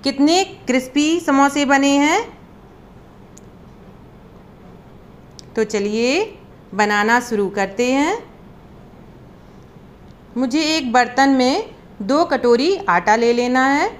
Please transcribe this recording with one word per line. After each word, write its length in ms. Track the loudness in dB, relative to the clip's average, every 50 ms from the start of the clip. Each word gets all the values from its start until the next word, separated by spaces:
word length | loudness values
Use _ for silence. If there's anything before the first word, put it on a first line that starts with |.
| -4
कितने 380 | -6 -2 0 2 2 4 2 0 -2 -6 -14 -6
क्रिस्पी 520 | -2 -2 -2 -2 -2 -2 -2 0 0 0 -2
समोसे 440 | 0 0 2 2 2 2 2 0 0
बने 240 | 2 2 2 2 2 2
हैं। 260 | 2 2 2 2 0 -2 -4 -12 -20 -20 -20 -20 -20 -20 -20 -20 -20 -20 -20 -20 -20 -20 -20 -20 -20 -20 -20 -20 -20 -20 -20 -20 -20 -20 -20 -20 -20 -20 -20 -20 -20 -20 -20 -20 -20 -20 -20 -20 -20 -20 -20 -20 -20 -20 -20 -20 -20 -20 -20 -20 -20 -20 -20 -20 -20 -20 -20 -20 -20 -20 -10 -4
तो 80 | -4 -4
चलिए 580 | -2 -2 -4 -4 -2 -2 -2 0 0 0 0 -2 -4 -8 -20 -20 -20 -20 -20 -20 -14 -4
बनाना 440 | -2 -2 0 0 0 0 2 0 0
शुरू 280 | 0 -2 -4 -4 -4 -4
करते 400 | -2 -4 -6 -6 -2 -4 -2 0
हैं। 240 | 0 0 0 -2 -2 -6 -8 -16 -20 -20 -20 -20 -20 -20 -20 -20 -20 -20 -20 -20 -20 -20 -20 -20 -20 -20 -20 -20 -20 -20 -20 -20 -20 -20 -20 -20 -20 -20 -20 -20 -20 -20 -20 -20 -20 -20 -20 -12 -6
मुझे 260 | -6 -4 -2 -2 -2 0
एक 240 | 0 0 -2 -2 0
बर्तन 380 | 2 0 0 2 2 2 2 4
में 400 | 4 2 2 2 0 -2 -4 -8 -14 -20 -20 -20 -14 -12
दो 220 | -4 -2 0 0 0
कटोरी 500 | 0 -2 -2 2 2 2 2 2 0 -2 -2 0 0
आटा 280 | 0 0 2 2 2
ले 160 | 2 2 2
लेना 340 | 2 0 0 0 0 2 2
है। 240 | 2 2 0 0 -2 -6 -10